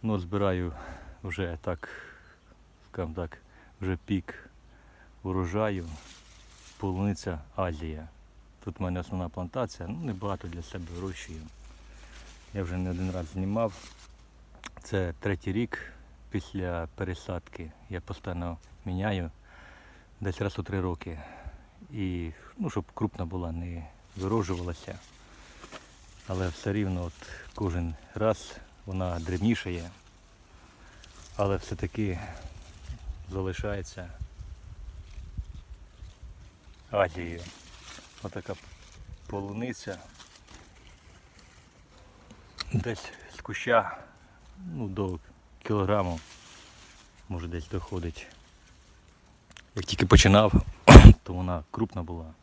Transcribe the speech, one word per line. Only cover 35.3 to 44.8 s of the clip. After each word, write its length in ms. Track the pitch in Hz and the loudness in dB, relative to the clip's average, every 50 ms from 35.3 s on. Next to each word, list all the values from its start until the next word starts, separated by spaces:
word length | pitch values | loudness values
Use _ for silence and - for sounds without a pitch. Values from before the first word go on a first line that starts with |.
| - - - - - - - - - - - - - - - - - - - - - - - - - - - - - - - - | -10 -10 -10 -8 -12 -16 -16 -16 -18 -18 -18 -20 -20 -18 -18 -18 -18 -18 -18 -18 -18 -18 -20 -20 -20 -20 -20 -20 -20 -20 -14 -2
Азією. 520 | - 101 98 87 80 90 87 85 82 85 85 85 - - - - - - - - - - - - - - | 4 4 4 4 2 -4 -8 -6 -8 -8 -10 -12 -14 -16 -18 -20 -20 -18 -16 -16 -16 -16 -16 -18 -18 -12
Отака 320 | - 98 - 104 - - 82 - - - - - - - - - - - - - - | -12 -8 -8 -8 -8 -8 -10 -10 -12 -20 -20 -20 -20 -20 -18 -18 -16 -16 -16 -18 -14
полуниця. 720 | - - 101 98 98 101 107 120 127 113 - - 107 95 85 - - - - - - - - - - - - - - - - - - - - - - - - - - - - - - - - - - - - - - - - - - - - - - - - - - - - - - | -8 -8 -6 -6 -6 -6 -6 -6 -6 -6 -8 -8 -10 -10 -10 -12 -18 -18 -18 -20 -20 -20 -20 -20 -20 -20 -20 -20 -20 -20 -20 -20 -20 -20 -20 -20 -20 -20 -20 -20 -20 -20 -20 -20 -20 -20 -20 -20 -20 -20 -20 -20 -20 -20 -20 -20 -20 -20 -20 -20 -20 -20 -20 -20 -20 -16 -14 -10 -2
Десь 320 | - 101 95 120 110 - - - - - - - - | -2 -2 0 -2 -6 -6 -8 -14 -14 -16 -18 -18 -18
з 40 | - | -16
куща, 580 | - - - - - 123 120 113 101 - - - - - - - - - - - - - - 196 190 175 165 | -12 -8 -8 -4 2 6 6 6 6 4 -6 -10 -14 -20 -20 -20 -20 -20 -20 -20 -20 -20 -20 -14 -12 -10 -6
ну, 140 | 143 | -6